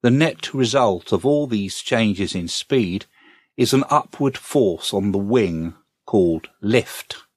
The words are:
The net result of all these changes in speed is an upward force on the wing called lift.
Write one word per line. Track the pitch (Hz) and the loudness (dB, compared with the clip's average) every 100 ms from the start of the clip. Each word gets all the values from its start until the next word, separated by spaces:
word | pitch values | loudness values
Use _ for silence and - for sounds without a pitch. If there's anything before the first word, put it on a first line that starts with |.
The | 120 | 4
net | 131 160 - - | 4 2 -2 -8
result | 135 120 135 117 90 - | -2 0 2 2 0 -2
of | 95 | 0
all | 127 147 | 2 0
these | 143 110 98 - | 0 -2 -4 -8
changes | - 120 110 98 95 | -2 2 2 0 -4
in | 92 85 | -4 -6
speed | - - 135 95 95 - _ _ _ _ - | -8 -2 0 0 -4 -8 _ _ _ _ -2
is | 123 | 2
an | 135 - | 2 2
upward | 147 - - 139 - | 0 0 -4 -4 -4
force | - 147 104 82 - | -2 2 2 0 -4
on | 101 101 | -2 -2
the | 98 | -2
wing | 101 123 95 82 82 - _ _ | 2 2 2 -2 -6 -10 _ _
called | - 110 87 80 - _ | 0 2 2 0 -8 _
lift. | 104 117 - - - - _ | 0 0 0 -14 -16 -20 _